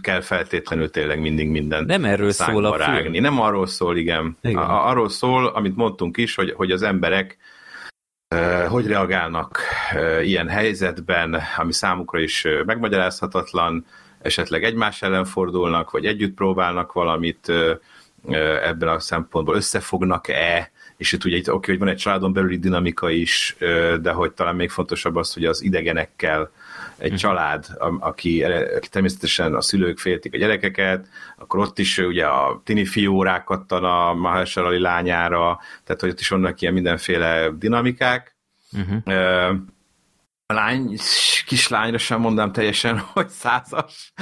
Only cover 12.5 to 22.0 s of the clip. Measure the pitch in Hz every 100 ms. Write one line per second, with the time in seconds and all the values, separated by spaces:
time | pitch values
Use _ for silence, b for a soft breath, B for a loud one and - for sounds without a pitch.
12.5 | 76 85 117 107 98 92 - 90 92 -
13.5 | 90 85 82 B B B B - - 80
14.5 | 82 110 113 107 - 98 95 92 95 90
15.5 | 90 87 85 82 - 92 104 101 95 95
16.5 | 92 87 87 87 90 85 82 85 - -
17.5 | 85 82 80 B B B B - 78 78
18.5 | 76 82 82 82 80 - 82 82 85 78
19.5 | 98 - 104 - 95 92 90 - 67 85
20.5 | 85 - B B B - 95 92 87 -
21.5 | 95 98 92 98 87